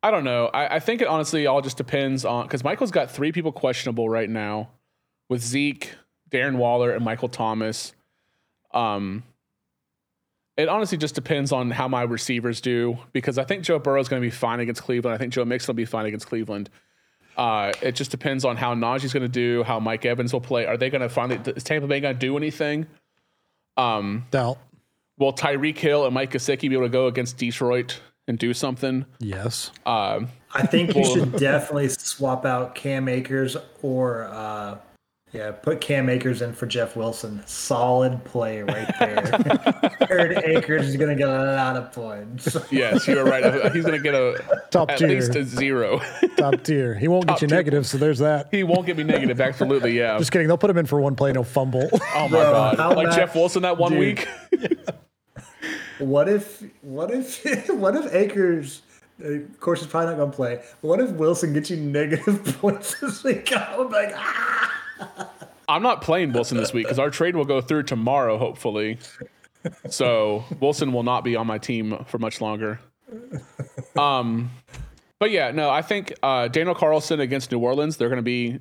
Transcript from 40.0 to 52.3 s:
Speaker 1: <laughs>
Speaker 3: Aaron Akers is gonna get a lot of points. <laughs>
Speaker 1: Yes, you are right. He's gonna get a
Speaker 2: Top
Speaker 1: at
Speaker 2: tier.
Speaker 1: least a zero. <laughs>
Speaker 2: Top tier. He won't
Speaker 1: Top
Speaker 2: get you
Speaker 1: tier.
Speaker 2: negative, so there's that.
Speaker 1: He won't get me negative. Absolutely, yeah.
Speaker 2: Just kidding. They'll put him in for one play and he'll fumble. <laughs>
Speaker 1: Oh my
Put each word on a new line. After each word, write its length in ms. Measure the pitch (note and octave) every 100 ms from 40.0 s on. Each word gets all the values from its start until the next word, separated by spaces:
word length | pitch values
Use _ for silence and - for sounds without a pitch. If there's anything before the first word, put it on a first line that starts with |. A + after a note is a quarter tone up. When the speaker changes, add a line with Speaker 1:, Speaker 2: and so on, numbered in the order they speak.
Speaker 1:
<laughs> 80 | -
Speaker 3:
Aaron 280 | F#3 E3+ F#3+
Akers 440 | D#3+ E3 D#3+ D#3 C#3
is 80 | C3+
gonna 180 | D3
get 140 | C#3 C#3
a 260 | C3+ C3+
lot 220 | C3+ C3 B2+
of 160 | A#2+
points. 640 | - A2+ G#2 G#2 B2 - E3
<laughs> 60 | -
Speaker 1:
Yes, 340 | C3+ A#2+ - -
you 100 | C#3+
are 80 |
right. 480 | C3+ C3 B2+ C3+ -
He's 120 | F3
gonna 160 | E3 D#3
get 120 | C#3+
a 280 | C#3 B2+ - - - -
Speaker 2:
Top 180 | F#3 D#3
Speaker 1:
at 80 | C#3
Speaker 2:
tier. 80 | D#3+
Speaker 1:
least 280 | C3 B2 B2
a 80 |
zero. 560 | C3+ B2 C#3 C3 G#2+ A#2+ - -
<laughs> 180 | F4+ -
Speaker 2:
Top 280 | D#4 F#4+
tier. 300 | - D3 B2 G#2+
He 100 | C#3+
won't 220 | F3+ F3+
Speaker 1:
Top 80 | F3
Speaker 2:
get 60 |
you 60 | D3+
Speaker 1:
tier. 100 | D#3+
Speaker 2:
negative, 280 | D3+ C#3+ C3
so 100 | C#3
there's 220 | D3+ C3
that. 300 | D3 D3+ C#3+
Speaker 1:
He 140 | G3+
won't 220 | F#3 F3 F3
get 100 | E3
me 80 |
negative. 360 | D3+ C3 C3+ B2
Absolutely, 560 | C3 C3 C3 C#3 A#2+ A#2
yeah. 220 | A#2 G#2+
Speaker 2:
Just 140 | D#3+
kidding. 160 | F3+ D#3
They'll 100 | E3
put 120 | -
him 80 | F3
in 80 | D3+
for 140 | D3
one 140 | C#3
play 160 | C3 C#3
and 60 | C3
he'll 80 |
fumble. 440 | A#2+ - C3 B2+ C3+
<laughs> 240 | G3+ - D3+
Speaker 1:
Oh 60 |
my 40 | D3